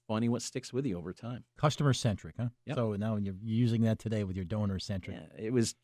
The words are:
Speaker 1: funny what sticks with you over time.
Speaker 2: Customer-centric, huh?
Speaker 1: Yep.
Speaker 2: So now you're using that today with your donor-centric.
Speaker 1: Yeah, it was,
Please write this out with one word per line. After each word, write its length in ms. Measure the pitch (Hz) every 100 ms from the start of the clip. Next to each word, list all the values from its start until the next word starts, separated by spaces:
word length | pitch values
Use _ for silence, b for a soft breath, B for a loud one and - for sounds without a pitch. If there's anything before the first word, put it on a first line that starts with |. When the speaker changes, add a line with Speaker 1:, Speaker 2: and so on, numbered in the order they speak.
| -
Speaker 1:
funny 220 | 110 117
what 120 | 120
sticks 300 | - 135 -
with 140 | 123 139
you 120 | 87
over 140 | 85
time. 320 | - 113 123 - -
Speaker 2:
Customer-centric, 800 | 151 - 143 123 120 95 82 -
huh? 120 | 120 - -
Speaker 1:
Yep. 100 | 123
Speaker 2:
So 160 | 113
now 240 | 101 107 107
you're 180 | 101 95
using 380 | 110 110 120 113
that 180 | 113 107
today 240 | 110 107
with 120 | 98 92
your 80 | 87
donor-centric. 720 | 107 104 95 - 98 - -
Speaker 1:
Yeah, 260 | 78 73 110
it 60 |
was, 240 | 123 113 -